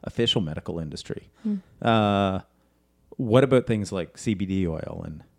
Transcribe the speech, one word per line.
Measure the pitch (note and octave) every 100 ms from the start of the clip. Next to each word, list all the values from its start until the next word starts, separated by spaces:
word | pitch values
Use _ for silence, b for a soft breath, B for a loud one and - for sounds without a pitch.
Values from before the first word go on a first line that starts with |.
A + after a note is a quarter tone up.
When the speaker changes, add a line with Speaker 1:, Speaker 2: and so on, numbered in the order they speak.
Speaker 1:
official | - - A#2 -
medical | E2 D2+ - E2+
industry, | D#2+ - - - - B
Speaker 2:
Hmm. | A3 G3+ B -
Speaker 1:
uh, | A#2 A2+ G#2 G2+ G2 F#2+ - _ _ _ _ _ _ -
what | A#2+ A#2
about | C3+ B2+ -
things | A2 G2
like | F#2+ D#2+ -
C | -
B | G2 F#2+
D | F#2+ F2+
oil | D#2 - E2+ E2
and | D#2 -